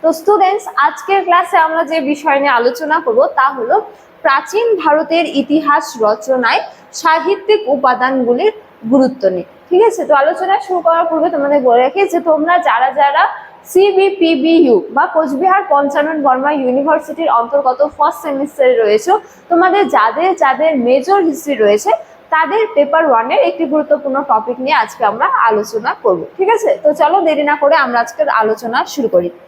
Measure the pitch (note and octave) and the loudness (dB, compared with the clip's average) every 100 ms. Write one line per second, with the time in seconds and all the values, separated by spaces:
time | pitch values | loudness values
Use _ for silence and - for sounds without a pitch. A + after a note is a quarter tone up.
0 | D#4+ D#4+ - G#4 F#4+ G4+ - - D4 - | -2 -2 0 2 2 -2 -6 -2 -2 -2
1 | - G4 F#4 F4 F4 F#4+ D#4+ D#4+ D4+ D#4+ | -2 -2 2 0 2 0 0 0 -2 -2
2 | C4+ D4 D#4 C#4 C#4 A#3+ A#3+ A#3+ D#4 D#4+ | -2 -2 0 0 2 0 0 -2 -2 -2
3 | D#4+ A3 C#4 - C4+ C4+ A#3 F#4 - - | 0 0 0 2 -2 -2 -2 -2 -2 -18
4 | - - D#4 C4+ C#4+ G4+ A#4 G4 D#4 D4 | -20 -6 -2 -2 -2 -2 0 0 0 0
5 | D4+ E4 D#4 C#4 - D4+ C#4+ D4 D#4 A#3+ | 0 -2 0 -4 -2 -2 0 -2 -2 -4
6 | G#3+ G#3+ - C4 A#3 D#4+ - - - - | -2 -2 -2 -2 0 -2 -4 -16 -18 -4
7 | E4 D#4+ D#4+ G4 - G#4+ E4+ C#4 C4+ B3 | 0 0 0 -4 0 0 0 0 0 0
8 | B3+ C4+ A#3+ A#3+ G4+ G#4+ - - A3+ C4 | 0 0 0 0 0 -2 -20 -14 0 2
9 | C4 B3+ D4 F3+ - - - F4+ A4 - | 2 0 -2 -2 -8 -18 -2 2 2 0
10 | C#4 C#4+ D4 E4 F#4 G4 G4 F#4 E4 E4 | 0 2 2 0 -2 -2 -2 -2 0 0
11 | E4+ D#4+ E4 D#4+ C#4+ D4 B3+ A#3+ B3+ F4 | 0 0 -2 0 0 0 4 2 2 0
12 | G4 F4 E4 D#4 D#4+ F4+ E4 A#3 C4 C4 | 0 0 0 0 2 0 2 0 0 2
13 | C#4+ D4 G4 - - - - F4+ G4+ F#4+ | 0 2 0 -2 -18 -20 -2 2 2 4
14 | G4 G4 E4 E4 D#4+ E4 C#4+ G#3+ - A#3+ | 0 0 0 0 2 4 4 2 0 -2
15 | F4+ D#4+ D#4 C4+ F#4 G4 G4 C#4+ C#4+ D4 | 0 0 -2 0 0 0 2 0 0 -2
16 | D4+ D#4+ C#4 B3+ C#4 D4+ B3+ B3+ C#4+ D#4+ | -2 0 0 0 0 -2 0 0 0 0
17 | D#4 D#4 E4 A#3 A#3 C#4+ C4+ B3+ D4 - | -2 -4 0 0 0 0 0 0 -2 0
18 | D4 D4 D#4 C#4 C#4+ - B3+ B3 G#3+ G#3+ | -2 -2 -8 -6 -6 0 2 4 2 0
19 | - G#4 - - _ F4 F#4 G4 F#4 C4 | 2 -2 -2 -20 _ 2 2 2 2 2
20 | A3 A3 F4+ F4+ C#4+ C4+ D#4 D4 A#3+ C4+ | 0 0 -2 0 0 2 0 0 2 0
21 | C4 G4+ E4 C#4 C#4+ B3+ G#3 G#3 - E5+ | 2 0 0 -4 -6 0 2 2 0 -4
22 | - - - D#4 D#4+ G4+ A4+ A4+ C#4+ D#4+ | -4 -20 -4 -2 0 -2 -2 0 0 2
23 | D#4+ A#3 A#3 F#4+ F4 - D#4+ D4+ D4 D4 | 2 0 0 0 0 -2 -2 -2 0 -2
24 | C#4 C4 C4+ A3 A3 B3 C4 D4+ A3 - | -2 -6 0 -2 -2 -6 -2 -2 -2 -2
25 | A3 A3 E4 - A#3 G#3+ G#3+ A3+ B3 - | -4 0 -2 0 0 0 -2 -6 -6 -2
26 | A3 F3 - - F#4+ A4+ - C#5+ D4+ D4 | -2 -2 -4 -4 0 0 0 0 0 2
27 | D4+ F#4+ E4 D4+ D4 D4 C#4+ D#4 C4 A#3+ | 2 2 0 0 0 0 2 2 0 -2
28 | A#3 - D#4 A3 A3 G#3+ A#3+ B3 E4+ - | -4 -2 -2 0 0 -2 -4 -4 -4 -4
29 | A3+ F3+ F3 - | 0 0 -2 -10